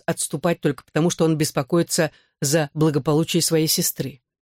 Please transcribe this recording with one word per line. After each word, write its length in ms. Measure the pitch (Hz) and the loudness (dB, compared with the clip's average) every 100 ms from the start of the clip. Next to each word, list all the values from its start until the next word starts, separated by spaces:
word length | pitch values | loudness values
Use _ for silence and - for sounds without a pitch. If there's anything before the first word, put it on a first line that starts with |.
| - | -4
отступать 540 | 160 - 156 175 170 | -4 -4 -4 -2 0
только 240 | 147 135 | -2 -4
потому, 260 | - 156 170 | -4 0 0
что 140 | - | 2
он 140 | 165 156 | 0 2
беспокоится 760 | 156 - 139 170 160 - 156 _ _ - | 0 -2 -2 0 0 0 -2 _ _ -6
за 280 | 143 165 147 | 0 0 0
благополучие 680 | 151 156 147 143 151 165 170 | 0 2 2 0 0 2 0
своей 260 | - 160 156 | 2 2 2
сестры. 540 | - 175 - 139 - _ _ _ | 0 -2 -4 -10 -10 _ _ _